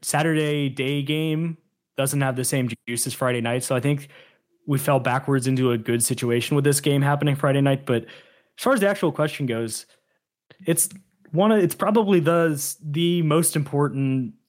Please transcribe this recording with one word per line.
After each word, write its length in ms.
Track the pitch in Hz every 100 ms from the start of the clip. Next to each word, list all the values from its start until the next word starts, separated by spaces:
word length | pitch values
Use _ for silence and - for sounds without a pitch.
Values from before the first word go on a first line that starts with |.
Saturday 680 | - 147 160 156 151 147 139
day 360 | 135 131 143
game 540 | 139 151 160 156 165 160 _ _ _ -
doesn't 240 | 135 147
have 160 | 135 127
the 80 |
same 260 | 123 139 123 113 -
juice 220 | 120 131
as 60 |
Friday 260 | - 127 123
night, 240 | 117 123
so 100 | -
I 60 | 127
think 300 | 139 147 143 - - _ _ _ -
we 120 | 139
fell 220 | - 135
backwards 480 | 123 127 135 139 123
into 240 | 131 127
a 60 | 120
good 260 | 107 117
situation 540 | 120 120 123 120 120 147
with 80 | 143
this 160 | 143
game 200 | - 143
happening 360 | 139 143 147 139
Friday 240 | 143 139
night. 240 | 139 135 139
But 180 | 117
as 600 | - - - _ _ -
far 100 | 247
as 80 | 262
the 80 | 196
actual 240 | 202 170
question 320 | 143 151 - 135
goes, 400 | 113 113 110 - _ _ _ _ _ _ - 190
it's 240 | 165 - - _ _ _
one 220 | 151 208
of, 100 | 214
it's 120 | 175 -
probably 440 | 202 220 202 185
the, 560 | 156 170 165 143 - -
the 380 | 156 147 170 175
most 340 | 156 156 165 160
important 800 | 143 143 143 131 135 131 120 -